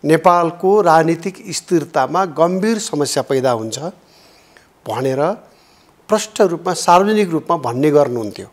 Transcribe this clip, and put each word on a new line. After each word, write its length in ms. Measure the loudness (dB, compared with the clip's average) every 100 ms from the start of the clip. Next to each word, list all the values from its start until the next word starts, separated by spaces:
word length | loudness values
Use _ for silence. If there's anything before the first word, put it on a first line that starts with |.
| 2
नेपालको 760 | 4 4 4 0 -2 0 2
राजनीतिक 600 | 4 4 4 -2 -6 -12 -12
स्थिरतामा 760 | -12 -2 -2 0 -2 -2 -2 -2
गम्भीर 540 | 0 0 2 -2 -2
समस्या 440 | -4 -4 -2 -2
पैदा 280 | -2 -2 0
हुन्छ 280 | -2 -6 -8 -12 -14 _ _ _ _ _ _ _ _ -10
भनेर 320 | -4 -2 0 -2 -4 _ _ _ _ _ _ -4
प्रष्ट 320 | -4 -4 0
रूपमा, 320 | 0 0 -6
सार्वजनिक 560 | -4 2 4 4 0 0
रूपमा 280 | -4 -2 -2
भन्ने 340 | -2 0 2
गर्नुहुन्थ्यो। 560 | 4 2 -2 -8 -12 -18